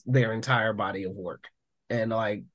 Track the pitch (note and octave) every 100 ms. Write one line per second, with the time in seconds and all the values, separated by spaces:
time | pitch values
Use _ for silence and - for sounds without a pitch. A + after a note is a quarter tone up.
0 | - B2+ A2+ A2+ A2+ B2 A2 G#2 G2 F#2+
1 | F#2+ F#2+ F2+ - - _ _ _ - A#2+
2 | A2 A2+ A2 G#2 -